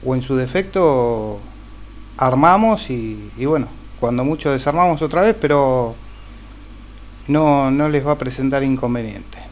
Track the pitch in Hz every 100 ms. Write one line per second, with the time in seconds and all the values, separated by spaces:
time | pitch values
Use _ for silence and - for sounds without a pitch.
0 | 127 127 127 131 127 180 196 196 175 135
1 | 120 117 107 101 - - - - - -
2 | - - 131 127 156 190 220 214 - 123
3 | 110 110 101 101 131 156 120 - - -
4 | 117 120 131 156 151 135 135 151 180 156
5 | 156 156 202 214 147 147 135 127 120 113
6 | - - - - - - - - - -
7 | - - - 147 156 143 135 139 151 147
8 | 139 147 131 131 135 139 135 131 123 120
9 | 113 101 - - -